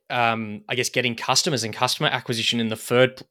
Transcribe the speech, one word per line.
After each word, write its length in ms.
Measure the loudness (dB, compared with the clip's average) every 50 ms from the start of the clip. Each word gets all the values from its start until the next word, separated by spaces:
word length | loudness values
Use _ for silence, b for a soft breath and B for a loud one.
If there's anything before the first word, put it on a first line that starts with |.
| _ -6
um, 500 | 0 2 2 2 2 0 -2 -6 -8 -10 -6 -4
I 60 | -2
guess, 120 | -2 -2 0
getting 260 | 0 0 0 0 -2
customers 480 | -2 -2 0 0 2 2 2 0 0 -2
and 100 | -4 -2
customer 360 | -2 0 0 0 0 0 0
acquisition 500 | 0 -2 -4 -4 -4 -2 0 0 0 0
in 80 | 0 -2
the 80 | -4
third, 480 | -6 -4 0 4 6 6 4 4 -2 -16 -20